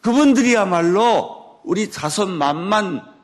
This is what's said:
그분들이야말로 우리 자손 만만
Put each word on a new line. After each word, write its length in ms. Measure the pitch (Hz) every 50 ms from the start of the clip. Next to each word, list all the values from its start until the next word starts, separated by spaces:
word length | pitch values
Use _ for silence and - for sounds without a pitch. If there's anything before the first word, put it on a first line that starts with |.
그분들이야말로 1600 | _ 226 240 269 302 277 262 240 269 247 240 226 202 190 180 170 165 170 180 196 226 240 220 160 - - - - - - - _ _
우리 280 | - 240 190 214 202
자손 400 | - - - 151 147 208 208 190
만만 760 | 185 160 143 139 147 156 170 196 208 214 208 185 160 120 - - - _